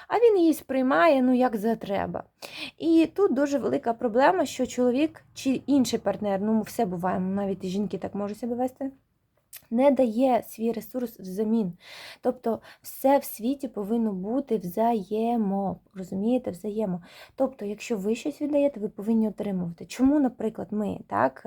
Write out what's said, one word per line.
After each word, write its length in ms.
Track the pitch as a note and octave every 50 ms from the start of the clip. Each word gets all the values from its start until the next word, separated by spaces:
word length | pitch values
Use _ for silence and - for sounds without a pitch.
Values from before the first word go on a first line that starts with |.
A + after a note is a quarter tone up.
| - -
а 80 | - G4+
він 200 | A#4+ A#4 G#4 F#4+
її 160 | E4+ E4 C#4+
сприймає, 680 | - - - C4 C4 C4 C4 C#4+ D#4+ E4+ E4+ C#4+ C4 B3
ну, 120 | B3+ B3+
як 220 | A#3+ B3+ B3+ A3
за 200 | G#3 F#3+ A3+ A3+
треба. 460 | A3 - F#3+ G3 F#3+ F3 F3 E3+ - - _ _ _ - - - - - - - -
І 300 | - E4 E4 E4 D#4+ - -
тут 200 | - G4+ F#4+ B3+
дуже 240 | B3+ C#4+ C#4+ C#4 C#4
велика 360 | A3 - B3+ C#4 C#4 A#3+ A3+
проблема, 520 | A3+ A#3+ A#3+ G3+ B3 C4+ D#4 F#4 F#4 D4+
що 200 | B3+ - - B3+
чоловік 580 | - - - B3 B3 A#3+ C4 D4+ D#4+ - - - _ _
чи 160 | - - C4+ C4 - -
інший 320 | - C#4 C#4+ B3 - - A3
партнер, 420 | - A3+ G3 G3 G#3 G#3 G3 F#3+
ну, 120 | G3+ G#3+ A3
ми 100 | A3 G#3
все 220 | - - - A#3
буваємо, 480 | F3+ F3+ F3 F3 F#3 F3+ G3 F#3 F#3+ F#3+
навіть 300 | G3+ G3+ G3 G3 F#3+ G3
і 40 | F#3
жінки 300 | F3+ G3+ G#3+ F#3+ - F3+
так 160 | - F#3+ -
можуть 240 | G3 G3+ G3+ G#3 G#3+
себе 160 | - A#3 A#3+
вести, 360 | A#3 B3+ B3+ B3+ - C4+ C4+ C4+ _ _ _ _ _ _ _ _ _ _ _ - - - -
не 200 | A3+ A#3 C4 C#4+
дає 520 | C4+ - C4+ A#3 G#3 A3+ C4 C4 B3 A3+ - -
свій 240 | - - A3 A#3 A3+
ресурс 480 | A3 G#3 - - B3+ B3 A3+ - -
взамін. 520 | F#3 F#3 F#3 F#3+ A3 G#3+ A3+ A#3 G#3+ F3+ E3+ - - - - - - - - -
Тобто 400 | - B3 B3+ - - A#3 A3 G#3+ - - - - -
все 360 | - - - - C4+ C#4 C#4
в 60 | C#4
світі 440 | - - - G#3 A#3+ C#4 C4+ - B3+
повинно 440 | - G3+ G#3 F#3+ A3+ A#3+ A3+ A3 G3
бути 440 | F#3 F3+ G3+ A#3 C#4 C#4 - A3+
взаємо, 1200 | G#3 F3+ F3 F3 A3 A3 A#3 A#3+ A3 F#3 - G#3 G#3+ A3+ A#3 A#3+ A#3 G#3+ G3 G3 G3 G3 F#3+ - - _ _ -
розумієте, 560 | F#3+ F#3 F3 - F#3+ G3+ A3+ B3 B3+ B3 G#3
взаємо. 520 | F#3+ F3 - G#3+ G3+ A3 A3 F#3+ F3+ F3 F3 - - - - - _
Тобто, 280 | - C4+ C4 C4 - G#3+
якщо 320 | G3+ G#3 G#3 - - A#3+
ви 180 | G3+ F#3 G#3 A3+
щось 280 | A#3+ - D4+ C#4+ - D4+
віддаєте, 380 | C#4 D4+ C#4+ C#4+ C#4+ C#4+ G#3+
ви 80 | G3+ A3
повинні 400 | - - G3 A3 A3+ A3+ A3 G#3+
отримувати. 580 | G3 - A3 G#3 G3 F3+ F3+ E3+ E3+ - -
Чому, 340 | - - - B3+ C4+ C#4+ D4+
наприклад, 480 | C#4 B3 - - G#3 A3 A3 - G3 -
ми, 280 | G#3 G#3 G#3+ G3 F#3 - -
так, 400 | - G3+ G3+ A#3+ C4 - - -